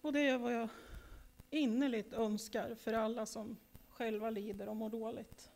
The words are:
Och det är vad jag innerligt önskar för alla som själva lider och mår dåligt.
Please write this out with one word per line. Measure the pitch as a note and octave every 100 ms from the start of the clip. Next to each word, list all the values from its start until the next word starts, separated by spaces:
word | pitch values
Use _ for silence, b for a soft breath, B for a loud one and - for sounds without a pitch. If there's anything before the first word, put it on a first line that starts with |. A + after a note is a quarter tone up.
Och | D4+
det | C#4+ C#4+
är | B3+
vad | A#3+
jag | A#3 A3+ B B B B B B B -
innerligt | D4+ C#4 A3+ C#4 A3+ G3+
önskar | A3+ A3 G#3 - A3+ G3+ A3+
för | -
alla | A3 A3 A3+ G#3+
som | A3+ A3 G#3+ - - -
själva | - A#3 G#3+ A3
lider | A3 G#3 G3 G3+
och | G#3+
mår | A3
dåligt. | A3+ A3+ A3+ A3 - -